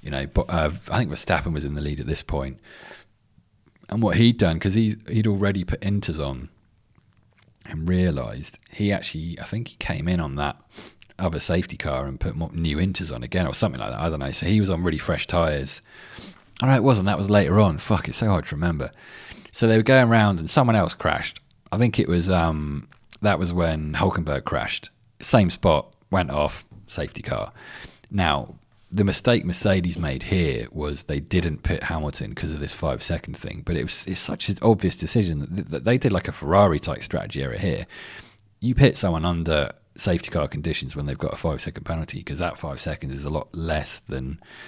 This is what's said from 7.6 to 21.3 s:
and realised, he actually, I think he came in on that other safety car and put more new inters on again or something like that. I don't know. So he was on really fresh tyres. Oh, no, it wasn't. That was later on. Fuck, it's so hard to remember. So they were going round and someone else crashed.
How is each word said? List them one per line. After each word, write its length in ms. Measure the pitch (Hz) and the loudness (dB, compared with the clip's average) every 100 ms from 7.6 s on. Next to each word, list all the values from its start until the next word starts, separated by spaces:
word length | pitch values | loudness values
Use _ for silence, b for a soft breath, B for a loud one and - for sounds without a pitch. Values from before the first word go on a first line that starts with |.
| - | -12
and 220 | 78 80 | -6 0
realised, 720 | 92 92 71 60 55 80 - _ | 2 2 2 -4 -8 -12 -16 _
he 220 | - 104 | -2 0
actually, 460 | 98 - 80 82 85 | 0 -2 -6 -8 -8
I 40 | |
think 240 | - 107 123 | -8 -6 -8
he 80 | - | -10
came 320 | - 78 78 | -6 -4 0
in 120 | 90 | 0
on 160 | 76 69 | 0 -2
that 200 | 71 - _ B B B - - | -4 -4 _ B B B -20 -4
other 200 | 92 78 | -4 -2
safety 380 | - 87 90 71 | 0 0 0 -4
car 300 | - 67 69 | -4 -4 -4
and 120 | 67 | -4
put 160 | 87 | -4
more 160 | 76 82 | -4 -6
new 260 | 82 82 73 | -2 0 2
inters 360 | 92 92 82 | 0 0 -6
on 80 | 64 | -8
again 240 | 60 90 85 | -4 0 0
or 80 | |
something 260 | - 110 64 | 0 -2 -2
like 100 | 52 | -6
that. 100 | 55 | -4
I 80 | 82 | -2
don't 100 | 78 | -2
know. 140 | 69 | -4
So 140 | 65 78 | -4 2
he 120 | 107 | 4
was 100 | 98 | 4
on 140 | 85 | 2
really 160 | 87 78 | 0 0
fresh 300 | - 80 - | 0 -2 0
tyres. 520 | 87 80 73 69 - _ B B B B B B - | 2 2 0 -4 -10 _ B B B B B B -2
Oh, 60 | 127 | 4
no, 80 | |
it 80 | 131 | 6
wasn't. 240 | 117 117 95 | 6 4 4
That 120 | 87 | 2
was 120 | 98 | 4
later 300 | 104 82 95 | 6 6 6
on. 180 | 104 73 | 6 4
Fuck, 300 | - 98 - | 0 0 0
it's 100 | - | -2
so 100 | 110 | 2
hard 180 | 92 - | 2 0
to 100 | 73 | -2
remember. 340 | 85 80 64 - B B B B B | -2 -2 -4 -10 B B B B B
So 160 | - 117 | 0 4
they 80 | 110 | 6
were 80 | |
going 240 | 110 131 120 | 8 6 8
round 320 | 113 107 92 | 6 6 2
and 100 | 80 | 2
someone 240 | - 123 | 4 6
else 180 | 113 82 | 4 2
crashed. 480 | - - - - | 0 -2 -2 -4